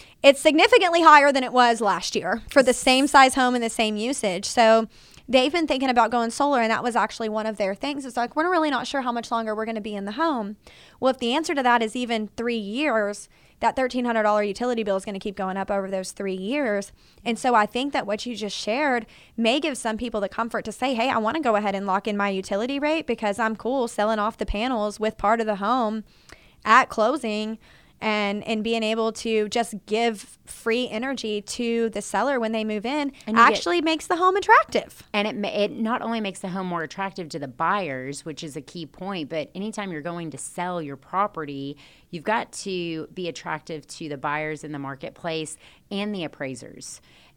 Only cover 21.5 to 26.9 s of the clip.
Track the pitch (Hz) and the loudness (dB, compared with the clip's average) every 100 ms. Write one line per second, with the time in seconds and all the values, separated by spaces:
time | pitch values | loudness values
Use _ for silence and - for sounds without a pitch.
21.5 | 208 208 196 202 190 220 202 202 190 190 | 2 0 -2 -2 -2 -2 -2 -2 -2 -2
22.5 | 196 240 277 294 320 294 233 214 202 220 | -2 -2 -2 0 0 -2 -2 -2 0 -2
23.5 | 220 220 269 233 - 214 220 208 - 208 | -2 -2 -2 -2 0 0 2 -2 -2 -4
24.5 | 202 247 240 208 202 214 220 202 226 220 | -2 -2 -2 -2 -2 -4 0 2 2 0
25.5 | 196 202 254 220 220 - _ - - - | -2 0 2 0 -2 -8 _ -20 -20 -20
26.5 | _ - 233 254 | _ 4 6 6